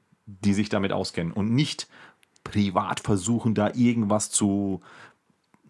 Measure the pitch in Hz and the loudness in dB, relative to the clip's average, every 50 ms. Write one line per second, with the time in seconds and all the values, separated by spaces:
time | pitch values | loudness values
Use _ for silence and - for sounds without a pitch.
0 | _ _ _ _ _ - 101 95 - 104 98 101 104 101 110 104 98 98 98 98 | _ _ _ _ _ -20 -8 -2 0 0 2 2 0 0 0 0 0 0 -2 -2
1 | 95 - - 95 85 82 82 104 98 110 117 135 156 156 - - - - - - | -4 -4 -4 -4 -4 -4 -2 -2 0 2 2 2 2 0 -2 -8 -12 -14 -16 -20
2 | - - - _ _ _ _ _ - - - 104 101 98 90 90 98 92 - - | -20 -20 -20 _ _ _ _ _ -12 -4 0 0 2 2 2 0 -2 -2 -4 -4
3 | - - 107 95 87 104 120 110 - 117 107 104 104 104 - 123 120 120 117 117 | -2 0 0 0 0 0 -2 0 0 0 2 2 0 0 2 2 2 2 2 2
4 | 110 101 107 107 - - - - 110 101 98 101 98 98 95 90 - - - - | 2 2 0 0 0 -2 -2 0 2 2 2 2 0 -2 -4 -6 -10 -16 -20 -20
5 | - - _ _ _ _ _ _ _ _ _ _ _ | -20 -20 _ _ _ _ _ _ _ _ _ _ _